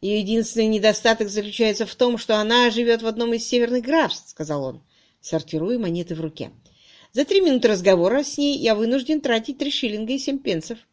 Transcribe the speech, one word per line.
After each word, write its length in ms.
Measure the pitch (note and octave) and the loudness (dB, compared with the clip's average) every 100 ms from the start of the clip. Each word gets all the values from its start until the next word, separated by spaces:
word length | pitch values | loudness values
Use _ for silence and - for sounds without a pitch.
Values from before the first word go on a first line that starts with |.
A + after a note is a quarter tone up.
«Ее 180 | F#3+ G#3 | -2 -2
единственный 480 | G3 A3+ A3+ A3 A3 | 0 -2 -2 0 2
недостаток 600 | A3 G#3 G#3 A#3+ A3 G#3 | 4 2 2 2 2 0
заключается 560 | G3+ G#3 G3+ A3+ G#3 G#3+ | -4 -6 0 0 0 -6
в 80 | |
том, 240 | - B3 A#3 | 0 0 0
что 200 | - G#3+ | 0 0
она 340 | G#3+ A#3+ B3 | 2 4 2
живет 320 | A3 A#3 A3+ | 2 2 2
в 40 | A3+ | 0
одном 260 | A3 A#3 | -2 -2
из 140 | A#3 A#3 | -2 0
северных 360 | B3 A#3 B3 | 0 2 0
графств», — 460 | A#3 D#4+ C#4+ - - | 0 0 2 -2 -12
сказал 320 | - D3+ D3 | -12 -6 -4
он, 180 | C3 B2+ _ _ _ _ | -4 -8 _ _ _ _
сортируя 560 | - D#3+ - D#3+ E3+ B3 | -6 -6 -4 -4 -2 -2
монеты 380 | G3 E3+ E3+ D#3+ | -2 -4 -6 -6
в 60 | |
руке. 300 | D#3+ D#3 B2 - _ _ _ - _ | -8 -8 -14 -14 _ _ _ -20 _
«За 140 | A3 C#4+ | -2 2
три 160 | G4 | 4
минуты 260 | F4+ C4 A#3 | 4 4 2
разговора 560 | G#3 F3+ F#3 F3 B3 | 2 4 6 4 2
с 140 | C#4+ - | -2 -2
ней 200 | C#4+ C#4 | -2 0
я 180 | A3+ G#3 | 0 0
вынужден 460 | A3+ C4 B3 D#4 | 2 0 0 -2
тратить 360 | C#4 A3+ A3+ C4+ | 0 -2 -2 -6
три 140 | C#4+ | -4
шиллинга 420 | C#4 B3 G#3 A3 | -4 -4 -4 -4
и 60 | C#4 | -4
семь 200 | C4+ C#4 | -4 -4
пенсов. 400 | C4+ E3+ D#3 A3+ _ | -2 -4 -4 -14 _